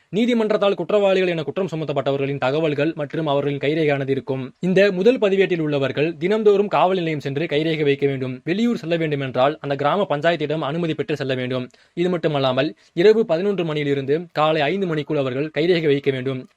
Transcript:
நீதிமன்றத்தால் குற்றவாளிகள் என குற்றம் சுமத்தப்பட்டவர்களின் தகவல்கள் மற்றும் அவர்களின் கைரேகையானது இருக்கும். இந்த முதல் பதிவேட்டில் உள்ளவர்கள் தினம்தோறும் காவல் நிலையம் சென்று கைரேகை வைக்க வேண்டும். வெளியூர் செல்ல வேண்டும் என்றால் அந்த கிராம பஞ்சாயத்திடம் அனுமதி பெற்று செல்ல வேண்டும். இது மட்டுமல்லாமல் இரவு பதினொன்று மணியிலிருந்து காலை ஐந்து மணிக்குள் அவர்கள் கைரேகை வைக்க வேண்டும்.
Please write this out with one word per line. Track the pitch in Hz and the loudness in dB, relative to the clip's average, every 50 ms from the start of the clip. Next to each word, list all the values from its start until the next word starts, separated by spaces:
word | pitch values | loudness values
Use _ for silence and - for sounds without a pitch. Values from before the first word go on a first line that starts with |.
| _ _ - 196 | _ _ -2 0
நீதிமன்றத்தால் | 240 233 247 233 220 208 214 208 202 202 196 - | 0 2 2 2 2 0 0 2 2 0 0 0
குற்றவாளிகள் | 170 - 202 208 202 190 190 185 185 180 170 | -2 0 2 2 4 4 2 2 2 0 0
என | 165 147 139 | -2 -4 -4
குற்றம் | - 190 196 165 165 | -4 -4 -4 -4 -4
சுமத்தப்பட்டவர்களின் | 156 156 143 143 139 127 139 139 135 139 135 143 135 131 | -6 -4 -2 -2 -2 0 0 0 0 -2 -2 -2 -2 0
தகவல்கள் | 131 139 156 165 156 143 135 143 165 160 - 147 | 0 0 0 0 0 2 2 0 0 -2 -4 -6
மற்றும் | 135 - 156 160 151 139 | -6 -4 -2 0 0 0
அவர்களின் | 143 139 143 143 139 135 | 0 0 -2 -2 -2 0
கைரேகையானது | 139 156 165 156 147 139 135 139 131 135 | 0 0 2 2 2 2 0 0 -2 -2
இருக்கும். | 131 127 - 135 131 131 - - _ - 180 | -2 -2 -4 -6 -6 -6 -10 -8 _ -2 2
இந்த | 185 185 202 202 185 175 | 4 4 4 4 2 2
முதல் | 190 233 262 233 214 | 4 2 4 4 2
பதிவேட்டில் | 196 190 196 190 170 180 165 156 | 2 2 2 2 2 0 -2 0
உள்ளவர்கள் | 151 143 143 135 131 120 131 147 170 170 143 160 | 0 0 0 0 -2 0 0 -2 -2 -2 -4 -2
தினம்தோறும் | 185 208 220 220 208 202 196 208 202 165 | -2 0 2 4 4 4 4 2 2 2
காவல் | 147 165 185 190 185 | 2 2 2 2 0
நிலையம் | 170 160 156 143 - | -2 -2 -4 -4 -6
சென்று | 143 135 143 170 165 | -4 -4 -4 -4 -2
கைரேகை | 147 147 156 165 160 156 156 | -2 0 0 0 0 0 2
வைக்க | 143 139 139 139 139 | 0 2 2 0 0
வேண்டும். | 139 131 131 127 127 123 - | 0 -2 -4 -6 -8 -8 -6
வெளியூர் | 156 175 202 233 240 233 - | -4 -2 0 0 0 0 -2
செல்ல | - 160 170 170 | -4 -4 -2 -2
வேண்டும் | 160 156 147 139 139 | -2 -2 -2 -4 -4
என்றால் | 131 120 127 127 143 156 - | -2 0 2 2 2 2 -2
அந்த | - 143 143 135 | -4 -6 -2 0
கிராம | 139 143 165 196 202 - | 0 0 0 0 0 -2
பஞ்சாயத்திடம் | 147 147 147 170 175 147 151 139 151 160 151 | -2 0 2 0 0 0 -2 -4 -4 -4 -4
அனுமதி | 131 147 170 170 160 156 | -4 -4 -4 -4 -2 -4
பெற்று | - 143 - 156 135 | -4 -4 -4 -4 -4
செல்ல | 139 131 131 127 | -4 -4 -4 -4
வேண்டும். | 127 123 127 127 127 123 - _ _ _ _ 170 | -4 -4 -4 -6 -6 -8 -14 _ _ _ _ -4
இது | 175 180 180 | -2 -2 -2
மட்டுமல்லாமல் | 165 - 160 147 139 135 131 127 131 139 160 - - _ _ _ 165 | -2 -2 -2 0 0 0 2 2 0 0 -2 -4 -10 _ _ _ 4
இரவு | 175 214 220 226 226 233 | 4 6 6 4 2 2
பதினொன்று | 165 165 190 208 202 180 175 160 | 0 0 0 -2 -2 -2 -2 -2
மணியிலிருந்து | 151 151 147 143 143 135 135 131 143 170 180 170 - 147 | -2 -2 -2 0 -2 -2 0 0 -2 -2 -2 -4 -2 0
காலை | 151 156 160 160 143 143 | 2 2 2 2 0 0
ஐந்து | 180 196 196 175 | 0 -2 -2 -2
மணிக்குள் | 156 156 143 - 156 143 | -2 -4 -2 -2 -2 -2
அவர்கள் | 135 131 123 131 151 156 - | -2 -2 -2 -4 -4 -2 -2
கைரேகை | 147 156 175 180 165 160 151 139 | 0 2 2 2 2 2 2 2
வைக்க | 143 139 143 131 | 2 2 -2 -2
வேண்டும். | 131 127 135 135 127 127 - _ | -2 -4 -4 -6 -6 -8 -12 _